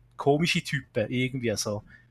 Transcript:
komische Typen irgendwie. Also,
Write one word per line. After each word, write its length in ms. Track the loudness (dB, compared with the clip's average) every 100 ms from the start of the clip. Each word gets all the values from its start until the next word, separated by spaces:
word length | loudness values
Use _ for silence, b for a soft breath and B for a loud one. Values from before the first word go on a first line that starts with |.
| -14 -2
komische 480 | 2 4 4 0
Typen 460 | -2 -6 -4 -2 0
irgendwie. 400 | 0 -2 -2 -2
Also, 320 | -2 -2 -4 -8 b b